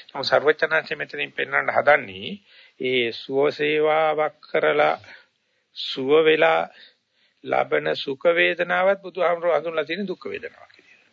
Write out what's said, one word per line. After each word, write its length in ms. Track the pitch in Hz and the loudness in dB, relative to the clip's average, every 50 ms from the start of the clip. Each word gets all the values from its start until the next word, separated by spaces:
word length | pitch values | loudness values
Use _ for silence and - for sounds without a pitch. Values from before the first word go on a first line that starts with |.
| - | -16
නමුත් 220 | - - - 131 | -12 -10 -8 -2
සර්වචනංශ 640 | - 131 131 127 151 151 - 165 151 160 156 143 - 156 | 2 2 4 4 2 2 2 0 0 0 -2 -2 -4 -6
මෙතනින් 360 | 147 147 143 147 147 147 135 - | -10 -10 -10 -8 -8 -8 -8 -6
පෙන්වන්න 380 | - 139 135 139 143 139 127 | -6 -4 -2 -2 -2 0 0
හදන්නේ 580 | - 120 123 143 147 143 120 98 92 92 110 143 202 - _ _ - - - _ _ | 0 2 4 4 4 4 2 -4 -12 -12 -10 -10 -10 -12 _ _ -20 -20 -20 _ _
ඒ 360 | - 131 127 131 127 120 117 110 | -6 -4 -2 0 0 0 -2 -4
සුවසේවාවක් 1200 | - - - 135 135 143 151 131 - 147 147 151 151 151 156 151 156 160 156 151 151 151 147 - _ | -8 -8 -4 -2 0 0 0 0 -2 -2 -2 0 2 2 2 2 2 2 2 2 0 -2 -2 -4 _
කරලා 560 | - - - 156 151 156 147 147 147 151 - - - - - - _ _ _ _ _ _ _ _ _ _ _ | -10 -6 -2 0 0 2 2 4 2 2 0 -2 -8 -16 -20 -20 _ _ _ _ _ _ _ _ _ _ _
සුව 340 | - - - - 139 131 135 147 160 160 | -14 -12 -10 -8 -6 0 2 4 4 6
වෙලා 380 | 156 156 151 160 160 160 160 170 - - - - - _ _ _ _ _ _ _ _ _ _ - | 4 4 4 4 4 4 2 0 -4 -8 -18 -20 -20 _ _ _ _ _ _ _ _ _ _ -6
ලබන 420 | 127 131 131 131 135 151 151 151 156 156 | -2 0 0 0 0 -2 -2 -2 -2 -4
සුඛ 340 | - - 139 135 - - 175 170 | -4 -4 -6 -6 0 0 2 2
වේදනාවත් 640 | 175 175 180 175 165 175 175 180 180 185 196 196 190 | 4 2 0 0 -2 -2 -2 0 2 2 2 0 0
බුදුහාමුදුරුවෝ 580 | 185 180 170 185 165 170 175 170 170 175 156 147 | -4 -10 -4 -2 0 0 0 0 0 0 0 0
හඳුන්ලා 260 | 156 170 160 160 147 | 0 -2 -4 -4 -4
තියෙන 240 | 147 165 196 202 180 | -4 -4 -6 -6 -6
දුක්ඛ 180 | 180 - - | -8 -10 -10
වේදනාවක් 460 | 101 90 82 80 - - - - - _ | -10 -10 -10 -10 -14 -16 -20 -20 -20 _
විදියට. 320 | _ _ _ _ _ _ _ | _ _ _ _ _ _ _